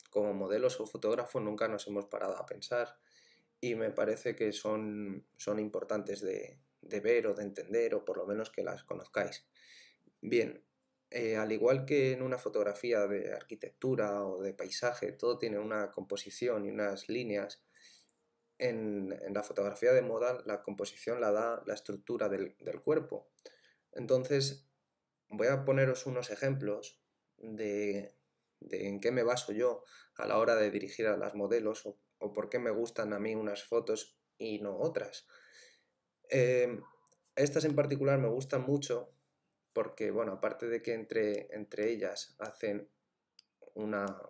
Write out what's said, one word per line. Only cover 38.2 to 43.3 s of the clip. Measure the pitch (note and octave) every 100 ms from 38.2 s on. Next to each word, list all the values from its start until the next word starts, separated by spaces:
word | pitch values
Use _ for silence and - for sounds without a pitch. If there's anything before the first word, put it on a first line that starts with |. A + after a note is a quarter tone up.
| A#2+
gustan | B2 C3+ C3+
mucho | B2+ C#3+ - A#2+ B2+ _ _ _ _ _ _
porque, | - G#2+ - G#2+
bueno, | G2+ G#2+
aparte | F#2+ A2+ - A#2+
de | A#2
que | - A2+
entre, | A2 A2+ G#2+ G2+ - G#2+
entre | G2+ - A2
ellas | A2+ F#2+ - - -
hacen | G#2+ - G#2+ G2+ - _ _ _ _